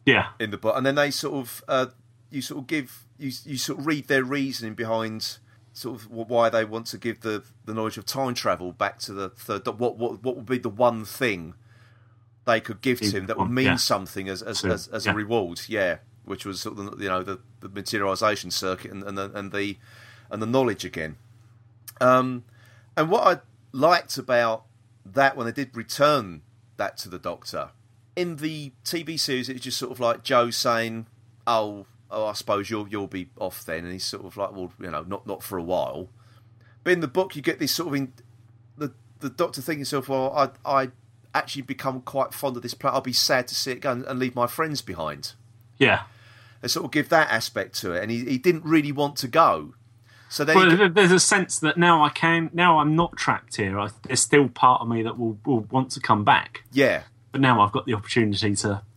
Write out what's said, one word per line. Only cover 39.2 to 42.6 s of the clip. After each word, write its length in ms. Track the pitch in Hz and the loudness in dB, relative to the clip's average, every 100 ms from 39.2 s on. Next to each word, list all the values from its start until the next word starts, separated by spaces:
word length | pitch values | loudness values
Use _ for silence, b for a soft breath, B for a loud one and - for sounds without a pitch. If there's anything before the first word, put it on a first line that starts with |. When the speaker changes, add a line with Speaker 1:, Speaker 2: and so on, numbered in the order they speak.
| 139 | -6
Speaker 2:
Doctor 320 | - 175 151 | -2 -2 -2
thinking 240 | 135 156 135 | -6 -6 -4
to 120 | 143 | -4
himself, 120 | 131 | 0
"Well, 240 | 135 131 147 135 - - | 0 2 2 0 0 0
I, 160 | 139 | 0
I 60 | 131 - _ _ _ 147 | 0 -6 _ _ _ -2
actually 260 | 147 143 | -2 -6
become 380 | 123 135 139 131 | -8 -6 -4 -4
quite 320 | 127 139 131 | -4 -2 -2
fond 240 | - 139 | -2 -4
of 60 | 123 | -4